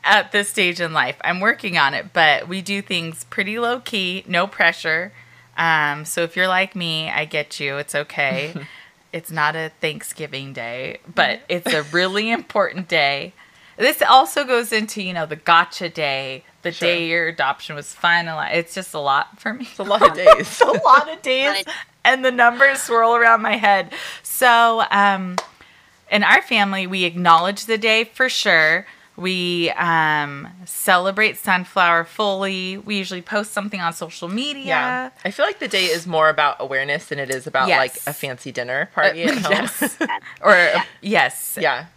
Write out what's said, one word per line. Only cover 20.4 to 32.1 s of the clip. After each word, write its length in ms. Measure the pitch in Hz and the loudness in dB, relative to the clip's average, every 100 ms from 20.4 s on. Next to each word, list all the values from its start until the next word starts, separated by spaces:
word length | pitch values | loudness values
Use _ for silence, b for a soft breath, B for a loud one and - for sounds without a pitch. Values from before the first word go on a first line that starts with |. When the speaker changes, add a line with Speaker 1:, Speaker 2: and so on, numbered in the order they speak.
| - - | 4 2
Speaker 1:
a 80 | 440 240 | 2 4
lot 280 | - 269 294 | 6 6 4
of 80 | 320 | -6
days, 260 | - 262 277 294 294 | -2 0 0 -2 -6
Speaker 3:
Right. 20 | B B _ 240 | B B _ 2
Speaker 1:
and 180 | 262 | 2
the 80 | 254 | 0
numbers 480 | 247 240 240 277 269 | 4 4 6 2 2
swirl 340 | - 233 226 | 0 2 4
around 280 | 233 233 226 | 6 6 4
my 140 | 220 214 | 2 2
head. 340 | 208 196 180 B B B | 4 2 0 B B B
So, 600 | - - 254 233 233 226 - | -10 2 4 6 6 4 0
um, 460 | 202 202 190 185 180 - b b b b b _ | 4 4 2 -4 -8 -10 b b b b b _
in 120 | 202 | 0
our 160 | 185 254 | 4 4
family, 460 | - 226 196 190 185 | 4 0 0 -2 -4
we 180 | 190 | -2
acknowledge 600 | 180 175 180 165 180 196 - | -2 2 6 6 4 -4 -4
the 100 | 220 | 0
day 280 | 220 220 | 2 2
for 260 | 226 - 254 | 0 -2 0
sure. 560 | - 214 170 156 170 196 B B | 0 2 4 4 2 -4 B B
We, 560 | - 185 185 180 175 165 | -8 -6 -2 -2 -2 -2
um, 760 | - 175 165 156 151 143 143 170 180 | -2 0 2 2 0 -2 -8 -14 -18
celebrate 720 | 180 - - 180 185 196 214 - | -14 -6 2 2 2 0 -2 0
Sunflower 680 | - 185 180 190 175 170 | 0 0 0 2 4 4
fully. 720 | 165 | 0